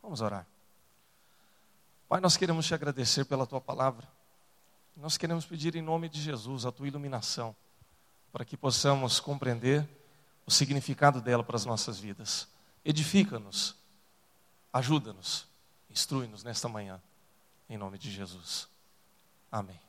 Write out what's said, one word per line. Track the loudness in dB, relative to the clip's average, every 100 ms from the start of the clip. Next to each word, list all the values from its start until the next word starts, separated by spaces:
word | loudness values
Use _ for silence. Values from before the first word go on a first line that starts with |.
Vamos | -8 -4
orar. | -2 -4 -10 _ _ _ _ _ _ _ _ _ _ _ _ _ _ _ _
Pai, | 2
nós | 4 4
queremos | 4 2 0
te | -2
agradecer | -2 -2 0 0 0
pela | 0 -2
tua | -4
palavra. | -6 0 0 0 -16 _ _ _ _ _ _ _ _ -12
Nós | -4 -2
queremos | 0 -2 -4
pedir | -4 -4 -4
em |
nome | -2 -2 -2
de | -6
Jesus | -4 -6 -6 -4 -4
a |
tua | -6 -8
iluminação, | -6 -6 -4 -4 -4 -6 -8 _ _ -20 _ _ _ _
para | -10 -8
que | -2
possamos | 0 4 4 4 4 0
compreender | 0 -2 0 2 4 4 2 -6 -20 _ _ _ 2
o |
significado | 4 4 0 -2 6 6 6
dela | 2 2
para | 2 -2
as | -2
nossas | -2 -2 -6
vidas. | -10 -10 -4 -4 -6 -16 _ _
Edifica-nos, | 0 0 6 6 6 2 -6 -4 -4 -4 -20 -20 _ _ _ _ _ _ _
ajuda-nos, | 0 4 2 2 -10 -6 -6 -6 _ _ _ _
instrui-nos | -4 0 -2 -4 -10
nesta | -8 -6 -4
manhã, | -6 -8 -12 _ _ _ _ _ _ _
em | -10
nome | -8 -10
de | -10
Jesus. | -10 -10 -12 -8 -8 -8 _ _ _ _ _ _ _ _
Amém. | -6 -6 -12